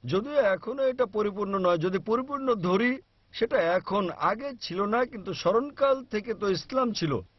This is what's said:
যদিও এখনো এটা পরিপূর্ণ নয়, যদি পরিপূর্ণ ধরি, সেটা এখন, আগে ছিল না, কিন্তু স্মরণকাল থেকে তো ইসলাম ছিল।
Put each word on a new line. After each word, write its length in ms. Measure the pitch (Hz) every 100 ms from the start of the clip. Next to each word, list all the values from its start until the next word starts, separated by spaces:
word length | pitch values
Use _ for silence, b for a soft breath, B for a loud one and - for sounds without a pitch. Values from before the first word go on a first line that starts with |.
| 123
যদিও 280 | 180 254
এখনো 500 | 294 196 190 - 269
এটা 220 | 269 254 233
পরিপূর্ণ 540 | 214 208 196 196 196
নয়, 180 | 180 175
যদি 200 | 175 185
পরিপূর্ণ 580 | - 233 262 277 262 226
ধরি, 460 | 180 190 247 262 _ _ _
সেটা 300 | - 233 175
এখন, 480 | 165 180 175 202 185
আগে 420 | - 160 214 277 254
ছিল 240 | - 175 202
না, 200 | 226 254
কিন্তু 280 | 226 185
স্মরণকাল 720 | 165 175 214 285 - 277 269
থেকে 300 | 254 214 220
তো 160 | 196 202
ইসলাম 440 | 180 - 262 247
ছিল। 260 | 214 165 120 -